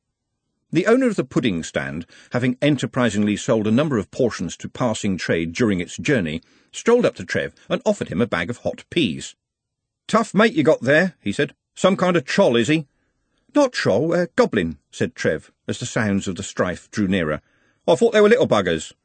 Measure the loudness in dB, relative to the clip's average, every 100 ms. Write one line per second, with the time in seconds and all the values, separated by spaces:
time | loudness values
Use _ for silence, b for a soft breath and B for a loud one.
0 | _ _ _ _ _ _ _ 0 2 4
1 | 2 0 -2 -2 0 -2 -4 -6 -6 -8
2 | -12 B B -2 -2 0 0 0 -2 -2
3 | 0 0 0 0 0 0 2 2 2 -2
4 | -2 -2 -2 -2 -8 -10 -12 -4 -4 -2
5 | -4 -4 -2 -2 -2 0 0 0 -4 -6
6 | -2 0 -2 -6 b b b -6 2 2
7 | 2 -2 -4 -4 -4 -10 b -4 -2 -2
8 | -4 -2 -2 -2 -4 -6 -8 -8 -6 -2
9 | -2 -2 -10 -18 _ _ _ _ _ _
10 | -2 -2 2 2 2 4 2 2 2 2
11 | 2 -2 -6 -4 -4 -8 _ 0 0 2
12 | 2 0 0 2 4 4 2 0 -2 _
13 | _ _ _ _ _ 0 2 0 0 2
14 | 2 0 0 2 2 2 -2 -6 _ -6
15 | -4 -2 -2 -2 -6 _ -10 -8 -6 -2
16 | 0 -2 -4 -8 -6 -4 -4 -6 -8 -4
17 | 0 0 -2 -4 -10 _ _ _ 0 2
18 | 4 4 4 4 2 0 0 -2 -6 -16